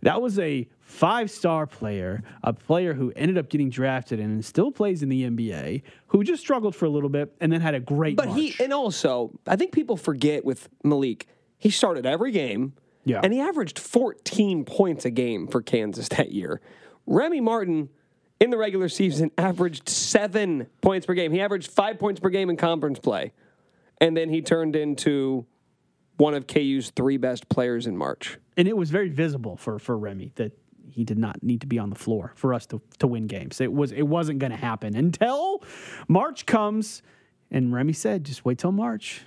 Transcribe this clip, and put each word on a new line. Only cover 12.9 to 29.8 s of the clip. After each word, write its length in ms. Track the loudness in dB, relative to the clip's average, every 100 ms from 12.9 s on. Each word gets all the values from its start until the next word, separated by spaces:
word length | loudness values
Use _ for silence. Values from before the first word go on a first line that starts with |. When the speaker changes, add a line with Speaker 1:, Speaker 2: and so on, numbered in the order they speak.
| _
Speaker 1:
Yeah. 160 | -2 2
Speaker 2:
and 120 | 2
he 80 | 2
averaged 360 | 0 -2 -4 -6
fourteen 840 | 2 2 2 -4 -6 2 2 2
points 400 | -2 2 2 2
a 60 | -2
game 360 | -2 -2 -2 -2
for 140 | -4
Kansas 460 | 0 -2 0 -6 -4
that 220 | -2 0
year. 300 | -2 -4 -8 -10 -20 -20 _ 2
Remy 360 | 2 4 2
Martin, 480 | 2 0 0 0 -2 _ _ _ _ 4
in 100 | 4
the 80 | 4
regular 300 | 2 0 0
season, 440 | 2 2 4 0 2
averaged 520 | 0 2 0 -2 -4
seven 800 | -2 2 2 2 0 0 0 -4 _
points 240 | 2 2 0
per 80 |
game. 200 | 0 2
He 80 | 0
averaged 280 | 0 -2 -4
five 300 | -4 -2 -2
points 220 | -4 0
per 80 | 0
game 200 | 0 0
in 60 | 0
conference 420 | 0 0 -2 -2
play, 340 | -2 -2 -6 _ _ _ _ _ _ 2
and 160 | 2 2
then 140 | 0
he 120 | -2
turned 360 | 2 2 2 0
into 680 | -2 0 0 0 0 -2 -6 _ _ _ _ _ _ 2
one 180 | 2
of 140 | 2 0
K 140 | 0
U's 300 | 2 -2 -4
three 260 | -2 0 0
best 320 | -2 -4 -2
players 360 | 0 0 -2 -4
in 100 | -4
March. 400 | -6 -6 -12 -14 _ 2
Speaker 1:
And 120 | 2
it 60 | 2
was 120 | 0
very 200 | 0 0
visible 480 | -2 -2 -2 -8 -8
for, 200 | -8
for 160 | -8